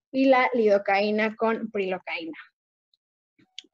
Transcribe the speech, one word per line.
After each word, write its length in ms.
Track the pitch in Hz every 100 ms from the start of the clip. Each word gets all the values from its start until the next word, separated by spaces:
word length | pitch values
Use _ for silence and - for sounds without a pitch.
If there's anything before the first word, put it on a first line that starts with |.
| _
y 140 | 269 269
la 240 | 254 254 247
lidocaína 800 | 214 202 202 196 208 214 220 214
con 340 | 226 226 220
prilocaína. 680 | 208 190 185 - 165 165 - - _ _ _ _ _ _ _ _ _ _ - -